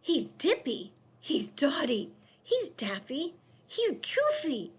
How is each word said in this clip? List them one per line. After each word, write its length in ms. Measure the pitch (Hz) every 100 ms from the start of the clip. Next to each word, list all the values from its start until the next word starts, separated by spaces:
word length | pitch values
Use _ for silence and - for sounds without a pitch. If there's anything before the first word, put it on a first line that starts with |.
He's 240 | - 330
dippy. 640 | - - 330 453 - 202 185 - _ _
He's 280 | - - -
dotty. 640 | - 285 294 294 226 208 - - -
He's 260 | - 494 440
daffy. 680 | - 208 196 - 269 339 - _ - _
He's 240 | - 453
goofy. 800 | - - - 587 605 339 247 175